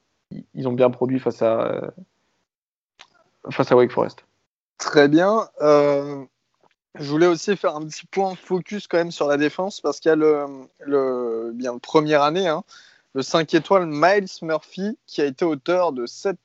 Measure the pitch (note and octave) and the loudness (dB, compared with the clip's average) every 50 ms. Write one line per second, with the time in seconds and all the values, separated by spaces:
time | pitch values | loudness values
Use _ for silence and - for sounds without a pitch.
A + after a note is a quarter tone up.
0 | _ _ _ _ _ - - - - _ - - C3+ B2+ B2 B2 B2+ B2 B2 - | _ _ _ _ _ -18 -18 -18 -18 _ -10 -8 -6 -4 2 2 2 2 2 0
1 | B2+ B2+ C3 C3 - A#2+ A2+ - A#2 A2+ A2+ A2+ A#2+ A2 - - - - - - | -2 -2 -2 -2 -2 -4 -2 0 0 0 0 0 -2 -2 -4 -6 -8 -10 -14 -16
2 | F#3 - _ _ _ _ _ _ _ _ _ _ _ _ _ _ _ _ _ - | -20 -20 _ _ _ _ _ _ _ _ _ _ _ _ _ _ _ _ _ -20
3 | - _ _ _ _ _ _ _ - - C#3 - C3 - C3 B2 B2 B2 - - | -20 _ _ _ _ _ _ _ -14 -6 -4 -2 2 4 6 6 6 4 2 -2
4 | A2+ A2+ - - _ _ _ _ _ _ _ _ _ _ _ - - - - D3+ | -4 -4 -6 -12 _ _ _ _ _ _ _ _ _ _ _ -12 -8 0 4 4
5 | C#3+ C#3+ D3 E3 F3+ G3 G#3+ A3+ G3 - _ - D3+ D3+ D3 D3 D3 C#3+ C#3+ C#3+ | 6 6 6 4 4 4 2 0 -2 -4 _ 0 2 4 6 6 4 4 2 0
6 | C#3+ D3 C#3+ C#3 C3+ - _ _ _ _ _ _ _ _ _ _ _ _ - - | -2 -6 -10 -12 -14 -18 _ _ _ _ _ _ _ _ _ _ _ _ -16 -12
7 | D3+ C#3 D3 D#3 E3+ F3+ E3+ D#3 - G#3 G3+ - - F3+ D3+ D3+ D#3 D#3 - - | -8 -4 0 2 4 4 2 0 -2 -2 -2 -2 -2 -4 -4 -6 -10 -12 -14 -16
8 | - _ - F#3+ G3 F#3+ F#3 - - - F#3 F3+ E3 - G#3 G3+ - - - E3+ | -18 _ -4 -2 -2 -2 -4 -8 -6 -6 -4 -4 -4 -6 -10 -10 -6 -2 0 0
9 | E3+ E3+ E3+ - D3+ C#3+ C#3+ C#3+ D3+ D3 - - F#3 G3+ - - - D3 C#3+ - | 0 0 -2 -2 0 0 2 2 0 0 -2 -4 -6 -6 -6 -6 -4 -4 -4 0
10 | - E3 D#3+ D#3 D#3 D#3 D3+ D3 C#3+ C#3 C#3 C3 C3 - _ - - C#3+ C#3+ C#3 | 2 2 4 4 4 4 2 2 -2 -6 -12 -16 -20 -20 _ -16 -4 -2 0 0
11 | C3+ C3 B2+ B2 B2 A#2 A2+ A2+ A2+ A#2 A#2 A#2+ B2+ B2 A#2+ A#2+ - - - D#3 | 0 0 -2 -2 -4 -4 -4 -6 -6 -8 -8 -8 -8 -8 -8 -10 -4 0 0 2
12 | D3+ D3+ D3+ C#3+ C#3+ D3 D#3+ F#3 G3 E3+ D3+ E3 - _ - - - _ _ _ | 2 2 2 2 2 2 0 0 0 -2 -2 -4 -6 _ -20 -20 -20 _ _ _
13 | _ _ - C3+ C3 - - E3 D#3+ - - E3 D3+ - G3 F#3+ F3 D#3+ D3 D3 | _ _ -8 -6 -4 0 0 0 0 0 0 0 2 2 2 2 2 0 0 2
14 | D#3+ F3 G3+ G#3 G3 F#3 - - E3+ D#3+ D#3+ D3+ - - - F#3 F#3+ G#3 A3+ - | 2 4 4 2 0 -4 -8 -10 -6 -4 -4 -6 -6 -10 -10 -8 -8 -8 -8 -10
15 | _ - - - C#3+ C#3+ C3+ - F#3 E3 D3+ C3+ - - F3 F3+ F3+ E3 C#3 B2 | _ -8 -4 -2 -2 -2 -2 -2 -2 -2 -2 -2 -2 0 0 2 0 0 -2 -4
16 | A#2+ A#2+ - - - G3 F#3 - | -8 -8 -8 -6 -6 -6 -6 -4